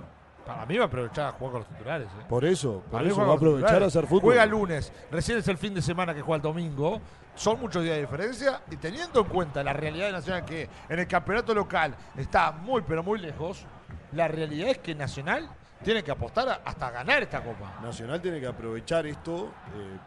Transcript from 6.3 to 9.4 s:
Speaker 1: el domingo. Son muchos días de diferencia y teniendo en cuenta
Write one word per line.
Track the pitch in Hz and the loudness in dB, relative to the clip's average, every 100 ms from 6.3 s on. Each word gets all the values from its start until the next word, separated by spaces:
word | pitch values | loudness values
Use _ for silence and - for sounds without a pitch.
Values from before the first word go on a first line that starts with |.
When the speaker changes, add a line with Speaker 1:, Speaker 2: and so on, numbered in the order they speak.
| 156 | 0
Speaker 1:
el | |
domingo. | 156 165 165 139 156 214 - - - - | 0 -2 -2 0 0 0 -6 -18 -18 -2
Son | - 226 | 2 2
muchos | 233 175 | 0 0
días | 165 151 | 0 0
de | |
diferencia | 139 143 214 233 269 - - | -2 -2 -4 0 0 0 -4
y | 151 | -8
teniendo | 160 254 339 254 | -8 -6 0 4
en | 202 | 4
cuenta | 175 | 2